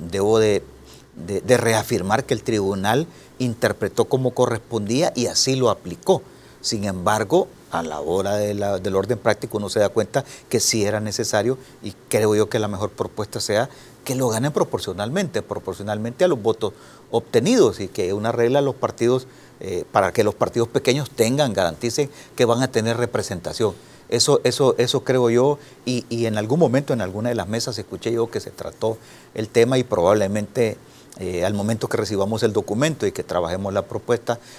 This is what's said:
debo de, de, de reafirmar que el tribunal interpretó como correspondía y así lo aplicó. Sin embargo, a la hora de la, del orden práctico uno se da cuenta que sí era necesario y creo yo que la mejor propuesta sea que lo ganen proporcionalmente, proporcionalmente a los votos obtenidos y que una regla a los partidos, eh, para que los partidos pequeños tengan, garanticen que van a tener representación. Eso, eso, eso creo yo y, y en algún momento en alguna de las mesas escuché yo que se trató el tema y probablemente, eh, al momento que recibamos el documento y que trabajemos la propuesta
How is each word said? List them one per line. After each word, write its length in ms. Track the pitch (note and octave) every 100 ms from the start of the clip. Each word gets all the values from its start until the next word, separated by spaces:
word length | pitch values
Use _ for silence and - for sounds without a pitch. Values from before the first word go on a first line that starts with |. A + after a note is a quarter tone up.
| E2
debo 280 | G2 G2+ A2
de, 240 | G#2+ G2+ - - - - -
de, 260 | - F2 G2
de 160 | F#2 B2
reafirmar 680 | A2 A2 - A2 F#2+ A2
que 100 | -
el 80 | A#2
tribunal 640 | - A2 F#2+ G2 G2 B2 E3 - - -
interpretó 680 | B2+ A2 A2+ G2+ G2+ - A2
como 260 | C3 B2+
correspondía 800 | B2 B2 A#2 - A2+ G2+ B2 E3+
y 120 | - A#2
así 300 | - C3 C3
lo 140 | B2
aplicó. 520 | G2 F2+ F2 - F#3 - - - -
Sin 240 | - A2
embargo, 640 | G2+ F#2 F2+ G#2+ G#2+ E3+ - - -
a 120 | F3+
la 180 | D#3+ D3+
hora 360 | E2 F#2 G2 G#2
de 160 | G#2
la, 260 | G2+ G2+ F#2+
del 180 | G2 F#2+
orden 220 | G2 A#2
práctico 380 | A#2 G#2 A2+ G#2+
uno 120 | G2+
se 120 | A2
da 80 | G2+
cuenta 360 | A2+ G2+ C#3 - - -
que 100 | A#2
sí 240 | - A2+
era 160 | G2+ G#2+
necesario 560 | G#2+ G2 A2 G#2+ G#2+ - - -
y 120 | G#2 - -
creo 260 | A#2 G#2+
yo 160 | G#2+ G#2
que 80 | A#2
la 100 | G#2+
mejor 220 | G2 G#2
propuesta 500 | - G2 - G2+ A2+
sea 300 | - G#2 B2 - - -
que 100 | - C3
lo 120 | B2+
ganen 240 | C3 C#3
proporcionalmente, 880 | E3+ F3 G2 - F#2 G#2+ E3+ F3+ G#2+
proporcionalmente 840 | - G2 - F2+ G2+ G#2+ A2 -
a 40 | F3+
los 140 | C3+
votos 300 | G2+ - G#2+ - - - -
obtenidos 640 | A#2 - A#2+ D3 B3+ B2+ F#2
y 80 | F#2+
que 260 | - F#2
una 200 | G2+ G#2+
regla 260 | A#2 A#2+ C#3
a 40 |
los 120 | C#3
partidos, 540 | - G#2+ - A#2 B2+ B2+ - - -
eh, 240 | F#2+ F2+ -
para 200 | A2 F#2
que 120 | F2+
los 100 | G#2+
partidos 320 | - G#2+ A#2+ A#2
pequeños 420 | - - C3+ C#3
tengan, 420 | - A#2+ C#3 C#3+
garanticen 580 | G2 F2 D#2+ A#2+ A#2+ C#3+ - -
que 100 | -
van 180 | A#2 A#2
a 60 | C3
tener 280 | A#2 A2+ A#2
representación. 800 | A#2+ A2+ - F#2 E2 - A2 F2 - - -
Eso, 320 | A#2 - C#3+
eso, 320 | B2 - C3 -
eso 280 | B2 C3+
creo 260 | - C3 A#2+
yo 280 | A#2 C3+ C#3+ - -
y, 200 | - B2 -
y 180 | A#2 A2+
en 100 | G#2
algún 220 | G#2+ D3
momento 340 | D3+ C3 C#3+
en 80 | B2+
alguna 280 | F#2 G2 A#2+
de 80 | A2+
las 100 | F#2+
mesas 320 | A2+ C3 A2
escuché 340 | G2+ F#2 A#2
yo 160 | A#2 A2+
que 120 | -
se 100 | -
trató 480 | - - - A2 A2+ - - -
el 140 | - A2
tema 300 | A#2 A#2 C3
y 60 |
probablemente, 920 | B2 G#2 F2 G#2+ G2 G#2 G#2 B2 A#2 - - - - -
eh, 240 | F2+ F2+
al 100 | F2+
momento 340 | G#2 G#2 A2+ A#2
que 80 | G#2+
recibamos 460 | G#2 G2+ G2 A2
el 100 | A#2
documento 540 | G#2 - G#2 D#3 D3+ G#2
y 60 |
que 100 | -
trabajemos 500 | E2 F2 E2+ F#2 G2
la 100 | G2+
propuesta 580 | - G#2+ - A#2 - A#2 -